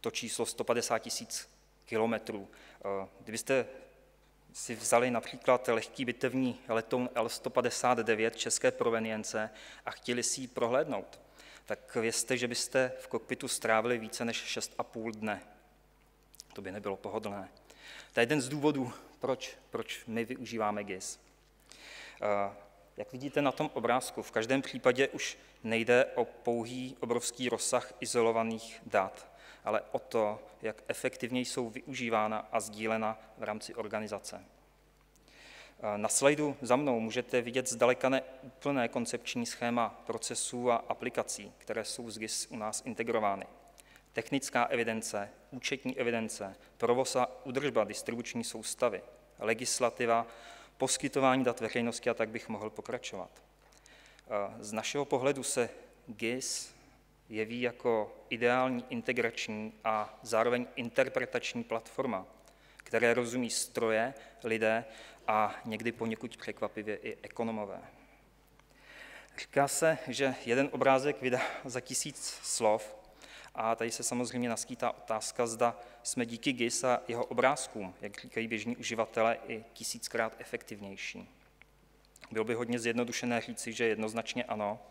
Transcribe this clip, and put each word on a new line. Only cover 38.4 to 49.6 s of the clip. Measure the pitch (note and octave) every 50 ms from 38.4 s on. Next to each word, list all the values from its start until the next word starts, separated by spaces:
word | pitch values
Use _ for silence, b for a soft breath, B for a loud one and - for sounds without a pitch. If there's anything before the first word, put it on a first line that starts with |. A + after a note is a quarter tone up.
| -
úplné | C3 - - - C#3+ C#3+ C3+ A#2+ A#2
koncepční | - C3 A#2+ A#2 - A#2 - - - B2+ A#2
schéma | - - - - A#2+ A#2+ A#2+ A#2 G#2+ G2 - -
procesů | - A#2 A2+ - - B2 - - - - A#2+ B2 B2
a | A#2
aplikací, | A2+ - - A2+ - - B2 - - A2 - - - G#2 G2 - _
které | - - A2 A2+ G#2+
jsou | - - - A#2+ A#2
s | G#2 A2
gis | A2 A2 - - - -
u | -
nás | A#2 G#2+ G#2+ G#2+ - -
integrovány. | C3 A#2 - A#2 A#2 A#2 A2+ G#2+ G2+ G2 F#2+ F#2+ - - - - - B B B B B B B B _
Technická | - A2+ - - C#3 - - - B2 A#2+
evidence, | A#2 - B2 A#2 A2+ A2+ A2+ A2 - - G#2 G2+ G#2 - - - -
účetní | - B2+ - - D3 B2+ - C3 - -
evidence, | B2 A#2 A#2 A#2 A2 G#2+ - - G#2 F#2+ G2 B B B B
provoz | - - A#2 A#2+ B2 C3 B2+ -
a | B2+ B2 - - - -
údržba | C#3 B2 C3 C#3+ C#3+ A#2+ A#2 G#2+
distribuční | G2 G#2+ - - - A#2 A#2 A#2+ - - A#2+ A2+
soustavy, | - - A2+ A2 - - - - A#2+ G#2 F#2 - - - - - - - -
legislativa, | A#2 G#2+ A#2 A2+